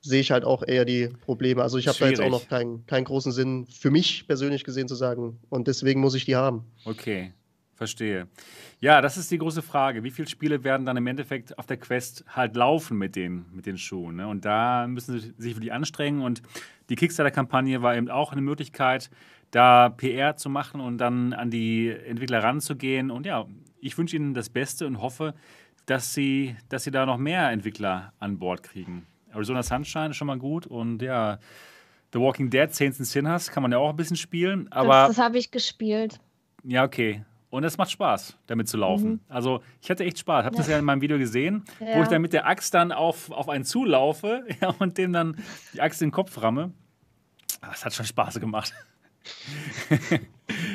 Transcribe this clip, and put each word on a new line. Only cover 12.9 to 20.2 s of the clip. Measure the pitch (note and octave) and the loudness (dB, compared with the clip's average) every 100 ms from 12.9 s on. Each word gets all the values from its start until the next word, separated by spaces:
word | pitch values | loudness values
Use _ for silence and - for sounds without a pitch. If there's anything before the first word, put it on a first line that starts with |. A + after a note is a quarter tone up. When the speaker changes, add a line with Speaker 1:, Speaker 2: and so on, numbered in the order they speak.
| A2 | -4
Speaker 2:
mit | F#2+ | -4
den, | F#2+ F2+ F2+ F2 | -4 -6 -6 -10
mit | F#2+ F#2 | -14 -10
den | F#2 | -10
Schuhen, | - F#2+ E2+ E2+ | -8 -10 -10 -8
ne? | G2+ | -8
Und | G#2 G#2 | -6 0
da | G#2+ A#2+ B2 A#2+ | 2 2 0 -2
müssen | B2 B2 A#2+ | -6 -6 -8
sie | A2 - | -8 -12
sich | A#2 A2 | -10 -8
wirklich | A2 | -8
anstrengen | A#2 D3 - D3 C#3+ | -6 -6 -4 -4 -2
und | B2+ A#2+ - - - _ _ | -2 -4 -8 -20 -20 _ _
die | A#2+ | 0
Kickstarter-Kampagne | E3+ E3+ C#3+ C#3 B2+ C3 C3 C3 | 0 4 2 2 2 2 2 2
war | A#2+ | 2
eben | A#2+ A#2+ | 2 0
auch | B2 D3 | 0 -2
eine | C#3 | -2
Möglichkeit, | C3+ D3 C3+ - C3 C3 - - - - _ | -4 -4 -8 0 2 2 -2 -20 -20 -20 _
da | A#2 B2 B2 B2 | 8 12 12 10
P | A#2+ C3 | 6 -4
R | B2 | 0